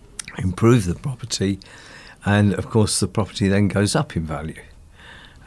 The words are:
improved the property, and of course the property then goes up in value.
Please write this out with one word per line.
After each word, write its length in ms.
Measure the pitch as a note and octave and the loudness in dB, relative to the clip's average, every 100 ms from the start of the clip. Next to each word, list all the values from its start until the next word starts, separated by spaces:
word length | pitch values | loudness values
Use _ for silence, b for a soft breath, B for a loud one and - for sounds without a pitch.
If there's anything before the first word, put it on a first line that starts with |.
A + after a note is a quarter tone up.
| - - - - | -20 -18 -14 -6
improved 480 | F#2 F2+ A2+ B2 F2+ | -6 2 4 4 2
the 100 | D#2+ | -4
property, 640 | - - - - G2 F#2+ B B B B B B G2 | -6 -8 -8 -4 -2 -4 B B B B B B 2
and 280 | G#2 G#2 F2+ | 4 4 2
of 140 | E2+ | 0
course 300 | A2+ G#2 - | 0 2 0
the 80 | F#2+ | -2
property 400 | - F#2+ - G2 | -2 -4 -2 0
then 220 | G2 G2+ | 2 2
goes 260 | G2 G#2 - | 2 2 0
up 220 | D3 - | -2 -4
in 80 | D#2 | -6
value. 360 | D3+ D#2+ - - - - B B B B B | -6 -10 -12 -18 -20 -20 B B B B B